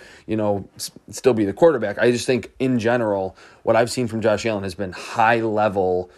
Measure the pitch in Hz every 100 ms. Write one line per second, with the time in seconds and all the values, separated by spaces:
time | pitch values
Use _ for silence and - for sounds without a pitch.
0 | - - - 110 104 101 - - - -
1 | - - 127 117 98 98 170 131 104 104
2 | 123 120 - 123 - - 131 123 110 123
3 | 110 101 95 - - - - 113 117 -
4 | 117 110 110 104 113 104 98 90 92 -
5 | - - 113 117 113 107 107 98 92 90
6 | 90